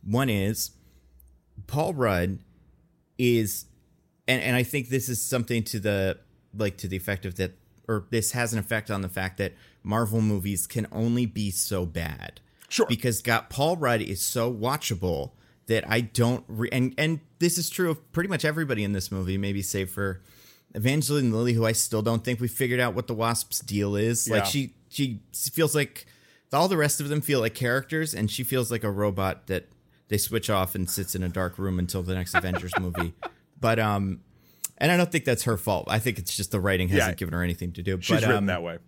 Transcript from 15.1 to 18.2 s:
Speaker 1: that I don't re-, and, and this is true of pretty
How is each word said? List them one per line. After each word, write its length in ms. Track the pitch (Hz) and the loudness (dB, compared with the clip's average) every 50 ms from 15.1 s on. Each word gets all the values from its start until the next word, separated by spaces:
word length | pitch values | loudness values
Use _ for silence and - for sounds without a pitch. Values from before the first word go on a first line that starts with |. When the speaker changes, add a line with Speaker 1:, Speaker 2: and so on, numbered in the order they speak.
| 82 69 69 - - _ _ _ _ _ _ | 0 0 -4 -6 -10 _ _ _ _ _ _
Speaker 1:
that 180 | - 113 110 - - | 0 0 0 2 2
I 120 | 110 117 | 0 0
don't 420 | 120 107 - - 120 117 123 - - - | 0 0 2 4 4 4 4 0 -4 -8
re-, 220 | 104 107 117 - | -6 -4 -4 0
and, 220 | - 131 127 131 - - | 2 2 2 2 2 0
and 200 | 147 160 165 151 - _ _ _ | 0 0 0 -2 -6 _ _ _
this 180 | 165 175 170 175 | 0 2 2 0
is 100 | 160 - | -2 -4
true 200 | - - 185 170 | -2 0 0 0
of 220 | 156 - - _ | 0 -2 -6 _
pretty 180 | _ 165 | _ -2